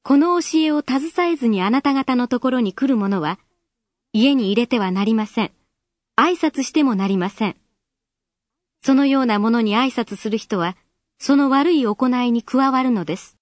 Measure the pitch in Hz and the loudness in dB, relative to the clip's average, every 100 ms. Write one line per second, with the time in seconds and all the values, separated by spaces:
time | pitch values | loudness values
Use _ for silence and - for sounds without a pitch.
0 | - 277 339 359 - 320 311 294 - 262 | 2 2 2 0 0 0 0 -2 -2 -4
1 | 320 - 349 330 233 202 190 262 277 269 | -4 -2 -2 0 0 0 0 0 0 0
2 | 262 254 247 247 262 254 214 - 269 240 | 0 -2 -2 -2 0 0 -2 -2 0 0
3 | 196 196 151 190 _ _ _ _ _ _ | 0 -2 -2 -6 _ _ _ _ _ _
4 | _ 214 262 277 196 208 240 240 190 185 | _ 0 2 2 0 0 0 -2 -2 -2
5 | 208 220 214 - 202 _ _ _ _ _ | 0 0 -2 -4 -4 _ _ _ _ _
6 | _ - 311 359 311 - 254 320 269 196 | _ 0 0 2 -2 -2 -4 0 0 0
7 | 196 190 180 - 208 - _ _ _ _ | 0 -2 -2 -4 -6 -6 _ _ _ _
8 | _ _ _ _ _ _ _ _ - 269 | _ _ _ _ _ _ _ _ 2 2
9 | 277 269 254 208 220 233 220 214 262 240 | 4 2 2 2 2 2 0 0 0 -2
10 | 226 202 220 214 - 196 170 - _ _ | -6 -8 -6 -6 -4 -4 -4 -6 _ _
11 | _ _ - 277 277 269 311 320 233 214 | _ _ 0 2 4 2 2 2 0 0
12 | 254 247 247 233 - 254 277 262 262 220 | 0 0 0 -2 0 0 2 0 0 -2
13 | 160 180 - _ | -2 -8 -10 _